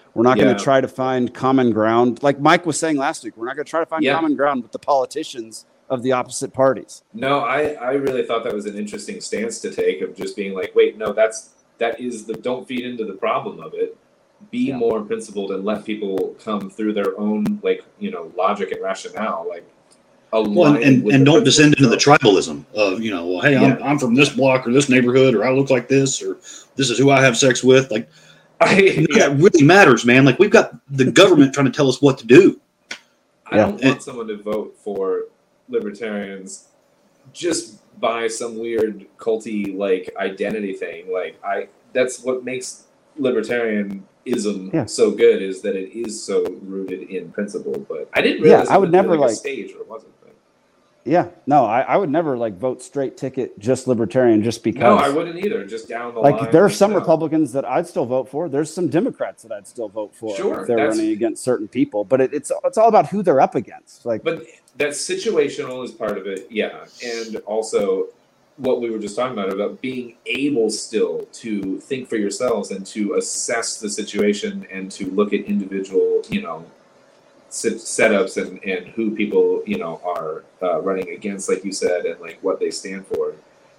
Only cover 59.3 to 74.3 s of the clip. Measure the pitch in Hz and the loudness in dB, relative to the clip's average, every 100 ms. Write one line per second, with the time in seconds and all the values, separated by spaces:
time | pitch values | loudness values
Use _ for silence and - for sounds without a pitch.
59.3 | - 113 104 98 - 107 104 104 - 110 | -10 -16 -16 -14 -12 -10 -10 -12 -10 -10
60.3 | 98 - - 95 113 - 110 110 107 117 | -4 -4 -4 -2 0 0 0 -2 -2 -4
61.3 | - - 117 104 127 143 104 98 131 131 | -4 -4 -4 -4 -2 -2 -2 0 2 0
62.3 | 143 - - 180 202 226 208 147 196 180 | -2 -8 -6 -4 2 6 6 4 0 2
63.3 | 135 - 143 98 78 _ _ 117 110 143 | 4 4 0 -8 -16 _ _ -6 -4 -4
64.3 | 165 - _ _ 127 147 143 - 185 226 | -6 -12 _ _ -6 -4 -4 -6 -4 -2
65.3 | 175 139 - 131 127 117 - 110 98 98 | 0 0 -2 -8 -8 -10 -8 -6 -6 -8
66.3 | 95 - 107 92 78 82 - 123 117 110 | -10 -8 -4 -4 -6 -20 -14 -10 -8 -8
67.3 | 101 - 107 113 113 98 95 95 - _ | -10 -6 -4 -2 -2 0 -2 -4 -10 _
68.3 | _ _ - 127 127 117 110 101 104 127 | _ _ -8 -4 -2 -4 -6 -8 -6 -6
69.3 | 110 95 98 101 - 127 127 117 _ - | -4 -6 -4 -6 -6 -10 -10 -12 _ -8
70.3 | 123 143 117 110 101 - 107 87 80 82 | -4 -2 0 -2 -2 -4 -2 -2 -4 -10
71.3 | - 117 104 95 95 - 127 - 113 101 | -14 -8 -6 -6 -8 -8 -10 -6 -4 -4
72.3 | - - 110 95 98 98 110 101 - - | -4 -2 -2 -6 -10 -10 -6 -4 -4 -4
73.3 | - - 117 113 - 107 110 104 104 104 | -6 -6 -4 -6 -8 -8 -8 -8 -2 0